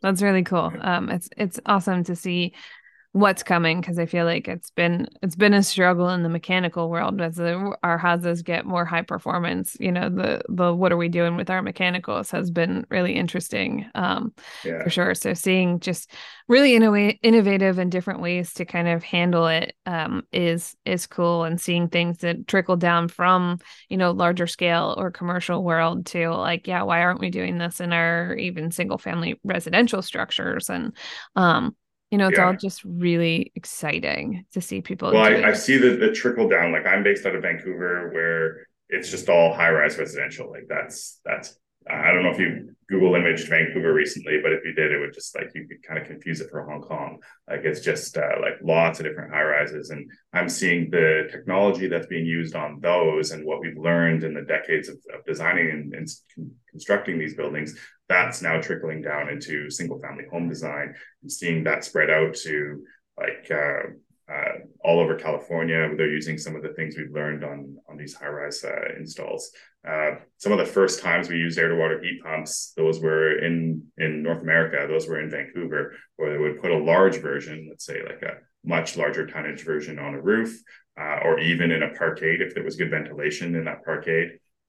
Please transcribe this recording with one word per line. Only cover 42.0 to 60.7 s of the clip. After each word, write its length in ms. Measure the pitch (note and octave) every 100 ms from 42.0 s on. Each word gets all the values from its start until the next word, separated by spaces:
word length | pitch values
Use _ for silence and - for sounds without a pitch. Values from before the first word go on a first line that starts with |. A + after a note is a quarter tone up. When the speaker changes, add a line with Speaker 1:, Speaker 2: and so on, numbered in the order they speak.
| D#2+
Speaker 2:
don't 100 | F2+
know 80 | F2+
if 80 | F#2
you 320 | F2 - - - -
Google 260 | F#2+ F2+ F2
imaged 320 | E2+ D#2+ -
Vancouver 440 | D#2+ D#2 - E2
recently, 460 | D2+ D2 - D2+ D2+
but 120 | D#2
if 120 | D#2
you 100 | D#2+
did, 180 | D#2 D2+
it 80 | D2
would 120 | C#2+
just, 220 | - -
like, 160 | - - D2+
you 100 | D2
could 160 | -
kind 160 | - D#2+
of 80 | -
confuse 340 | - E2 D#2
it 100 | -
for 140 | D#2
Hong 180 | D2+ D2+
Kong. 360 | - D2+ C#2+ - - - -
Like, 140 | -
it's 160 | D#2 D2+
just, 360 | E2+ D#2 - D#2
uh, 200 | D2 -
like, 140 | - -
lots 380 | D#2+ E2 E2 D#2+
of 60 | D#2
different 280 | - D#2
high 80 | D2+
rises. 480 | D2+ D2 D2 D2+ C#2
And 180 | D2 C#2 - _
I'm 160 | F2+ F2
seeing 420 | - F#2 F2 D#2+
the 380 | E2+ D#2+ D#2+ -
technology 560 | - - F#2+ G2+ F2+ F#2
that's 180 | E2+ -
being 200 | E2+ E2
used 280 | E2 D#2+
on 240 | D#2+ D2 C#2+
those 520 | E2 F2 D#2+ D#2 D#2
and 120 | D#2
what 160 | D#2 D#2
we've 160 | E2+ D2+
learned 460 | E2+ E2+ E2 D#2+
in 120 | D#2
the 80 | D2+
decades 460 | D2 D#2 - D#2 D2
of, 80 | D2 -
of 140 | - -
designing 440 | D#2 E2 F2+ D#2+
and, 240 | D2+ C#2+
and 140 | D2 D#2+ - _
con-, 180 | - C2 - _
constructing 480 | E2 - G2+ G2 E2
these 160 | D#2
buildings, 440 | D#2+ C#2+ D2+ D2+ - - _ -
that's 340 | F2+ - -
now 180 | E2 E2
trickling 400 | - E2 D#2+ D#2
down 300 | D2 D2+ D2
into 400 | C#2+ D#2 D2+ D2
single 280 | - E2 C#2+
family 260 | D2 C#2 -
home 160 | E2+ E2+
design, 480 | D#2 D#2